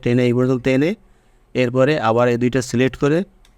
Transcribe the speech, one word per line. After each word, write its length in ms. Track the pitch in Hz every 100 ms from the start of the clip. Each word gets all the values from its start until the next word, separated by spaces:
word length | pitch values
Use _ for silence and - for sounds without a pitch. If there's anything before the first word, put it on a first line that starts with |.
টেনে 180 | 120 123 123
এই 60 | 123
পর্যন্ত 240 | 127 127 131
টেনে 240 | 131 160 220 _ _ _ _ _ 123
এরপরে 300 | 123 127 131 156 113
আবার 180 | 117 123
এই 60 | 120
দুইটা 180 | 123 131 -
সিলেক্ট 280 | 120 131 -
করে 160 | 143 165 196 _ -